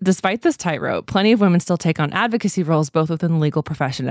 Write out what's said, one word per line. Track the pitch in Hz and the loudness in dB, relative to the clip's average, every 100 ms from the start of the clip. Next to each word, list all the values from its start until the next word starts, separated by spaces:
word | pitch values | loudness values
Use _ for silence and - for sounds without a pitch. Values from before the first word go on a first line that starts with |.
"Despite | 190 185 190 226 | 0 0 0 0
this | 339 - | 0 0
tightrope, | - 147 - 90 - | -2 -4 -2 -4 -2
plenty | 196 208 | 2 4
of | 226 | 4
women | 196 175 | 4 2
still | - 175 | 0 -2
take | 165 160 | 0 0
on | 147 | -2
advocacy | 185 233 226 208 190 | -2 -2 -2 -2 -2
roles, | 156 156 147 | 0 0 2
both | 160 156 | 0 0
within | 160 170 | -2 0
the | 160 | 2
legal | 151 151 | 0 0
profession | - 151 131 131 | -4 -4 -4 -4
and | 131 | -4